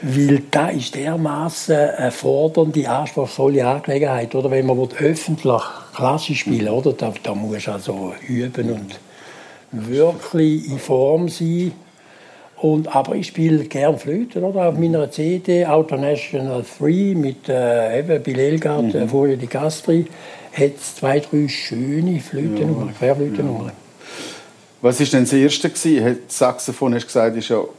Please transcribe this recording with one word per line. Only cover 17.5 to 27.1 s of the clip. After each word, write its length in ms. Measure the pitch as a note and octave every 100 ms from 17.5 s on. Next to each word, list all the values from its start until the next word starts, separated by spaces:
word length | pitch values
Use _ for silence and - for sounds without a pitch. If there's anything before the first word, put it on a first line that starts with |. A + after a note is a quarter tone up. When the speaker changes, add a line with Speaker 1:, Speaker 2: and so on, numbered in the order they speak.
| B2+ B2 A#2 A2+ A#2
Speaker 1:
eben 220 | E3 D3+
Bill 180 | C3 B2+
Elgart, 440 | C#3 D#3+ D#3 D3 A#2
Speaker 2:
Mhm. 20 | -
Speaker 1:
äh, 60 | A#2+
Furio 280 | C3+ C#3 C3
di 120 | B2
Castri, 580 | C3 D3+ D#3 - E3 E3+ - - - -
hat's 420 | - C#3+ C#3 - -
zwei, 220 | C3+ C#3+
drei 260 | C#3+ D3 D3
schöne 720 | - - A#2 C3 D3+ F3 E3+
Flötennummern, 680 | - C3+ D#3 D#3 D3+ D3 C3
Speaker 2:
Ja. 40 | -
Speaker 1:
Querflötennummern. 680 | B2+ C#3 C#3+ G#2 G2 A2 G2
Speaker 2:
Ja. 60 | - - - - - - - - - _ _
Was 160 | B2 B2+
ist 100 | C#3+
denn 120 | C#3
das 100 | B2
erste 380 | C#3 C#3 C#3+ D#3+
gewesen? 340 | - E3 C#3+ A2+
Hat 120 | B2 -
das 100 | -
Saxophon, 560 | B2+ B2 - C3 C3+
hast 80 | A#2+
du 40 |
gesagt, 280 | -